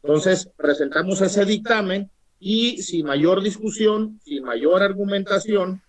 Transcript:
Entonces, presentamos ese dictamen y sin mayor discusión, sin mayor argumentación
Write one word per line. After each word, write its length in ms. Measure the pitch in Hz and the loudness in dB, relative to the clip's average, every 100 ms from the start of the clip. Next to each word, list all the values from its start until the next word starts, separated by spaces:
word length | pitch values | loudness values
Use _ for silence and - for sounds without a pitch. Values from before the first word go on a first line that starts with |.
Entonces, 460 | - 151 185 185 - _ | 2 2 4 0 -2 _
presentamos 640 | 143 143 139 147 180 190 | -2 0 0 -2 -2 0
ese 240 | 185 196 | 0 2
dictamen 640 | 202 214 233 220 196 190 196 _ _ _ | 0 0 0 0 0 -4 -6 _ _ _
y 420 | 190 220 240 233 | -2 0 0 -2
sin 240 | - 170 151 | -6 -4 -2
mayor 360 | 139 160 190 | 2 4 2
discusión, 760 | 202 196 220 214 214 214 220 - | 0 -4 -8 0 2 2 -4 -8
sin 180 | - 285 | -10 -8
mayor 400 | 127 117 - 185 | -4 0 2 4
argumentación 1000 | 202 196 202 196 196 196 214 208 185 190 | 2 0 -2 -2 0 -2 0 0 0 -6